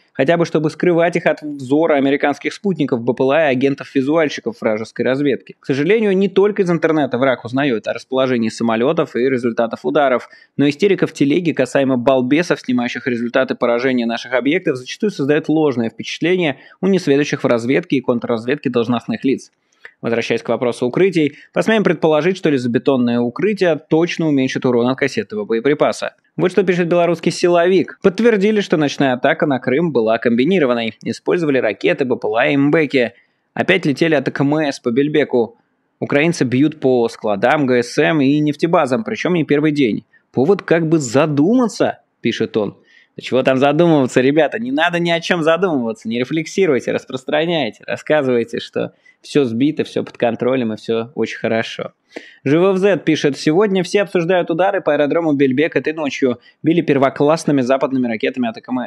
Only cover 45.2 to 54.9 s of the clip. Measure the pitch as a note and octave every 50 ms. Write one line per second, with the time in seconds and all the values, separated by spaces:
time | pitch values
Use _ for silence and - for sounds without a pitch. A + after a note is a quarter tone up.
45.2 | E3 - F#3 F3 D3+ D#3+ E3 E3 F#3+ F#3+ D#3+ C3 A#2+ A2+ A2 - - A2 A2+ A#2+
46.2 | B2+ - D#3+ D#3+ D#3+ - - G3 F#3+ E3+ C#3 A#2 - - A2+ A2+ - - C3 B2+
47.2 | - - C#3+ D3+ E3 E3+ F3 D#3 C3 A2 G2+ _ - - A2+ - - - D#3 D#3
48.2 | C3+ C3 B2 A#2+ A#2 A#2 - A#2 - - - A#2+ A#2 A#2 - _ _ _ _ _
49.2 | - - - D3 C#3 A#2+ A2+ A2+ C3+ D3+ D3+ - A#2 - - A#2+ G#2+ - - -
50.2 | - A#2 A2 - B2 B2 C3 C3+ A#2+ A2 G#2+ G#2+ - - A2+ A2+ A2+ A#2+ - -
51.2 | A2+ G#2+ - - - A2+ A2+ A2+ A2+ - - - - - - _ _ _ _ -
52.2 | - - - _ - C3 D3 E3 F3+ G3 F#3+ F#3+ F#3 G#3 F#3 D3+ - - D#3 C3+
53.2 | - D3 C3+ - - D#3 D#3 F3+ A3 G#3+ F#3+ F#3+ E3+ F3+ - G3+ G3+ F3 - F#3
54.2 | E3 E3 F#3 F3+ D#3+ C#3+ E3+ D#3+ F3+ G3 G3 F#3 - E3